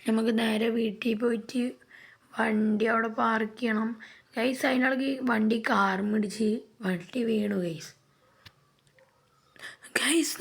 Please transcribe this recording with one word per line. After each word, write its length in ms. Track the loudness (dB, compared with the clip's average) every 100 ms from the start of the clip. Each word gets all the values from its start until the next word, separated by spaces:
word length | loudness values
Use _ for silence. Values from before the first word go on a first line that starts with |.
| -2
നമുക്ക് 240 | 0 2 2
നേരെ 300 | 2 2 0
വീട്ടിൽ 460 | 0 -2 -2 -2 0
പോയിട്ട് 420 | 0 -2 -4 -4 -4 -6 _ -20 -20 -20 _ -2
വണ്ടി 480 | 0 2 2 2 2
അവിടെ 180 | 2 0 0
പാർക്ക് 360 | 2 2 -2 -4
ചെയ്യണം. 300 | -2 0 -2 -6 -14 -20 _ -2
ഗൈസ്, 300 | -2 0 0
അതിനിടയ്ക്ക് 460 | 2 2 2 -2 -2 0
വണ്ടി 320 | 2 2 2 2
കാറും 380 | 2 4 2 0
പിടിച്ച് 380 | 0 -2 0 0 0 -6 -6
വണ്ടി 420 | -2 -2 -4 -4
വീണു 320 | 0 0 0 -2
ഗൈസ്. 260 | -2 -6 -12 -20 _ _ _ _ -20 _ _ _ _ _ _ _ _ _ _ -20 -20 -18 -10 -2
ഗൈസ്, 340 | 2 2 0 2